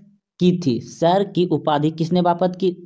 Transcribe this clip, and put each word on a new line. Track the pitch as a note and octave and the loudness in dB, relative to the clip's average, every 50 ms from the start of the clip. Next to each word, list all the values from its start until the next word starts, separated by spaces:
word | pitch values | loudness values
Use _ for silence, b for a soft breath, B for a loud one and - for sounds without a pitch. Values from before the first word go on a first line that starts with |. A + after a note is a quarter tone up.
| - _ _ _ _ _ _ - | -20 _ _ _ _ _ _ 2
की | F3+ F3+ F3+ F3 | 2 2 2 2
थी? | - C#3 A#2 A#2 | 0 -2 -2 -2
सर | - - - - E3 E3+ F3+ G3+ G3+ | -4 -8 -4 0 2 2 2 2 0
की | F3+ - E3+ F3+ F3+ | -2 -2 -2 0 0
उपाधि | E3 C#3+ - D#3+ D3 C#3+ D3 D#3+ | 0 -2 0 0 0 0 0 0
किसने | D#3+ E3 E3 E3 F3+ F3+ | -2 -2 -4 0 0 2
वापस | F3 F3 E3+ F3 F#3 F3+ F3+ | 2 2 2 0 0 -2 -2
की, | - F#3+ F3+ F3 - - | -2 -4 -4 -4 -4 -6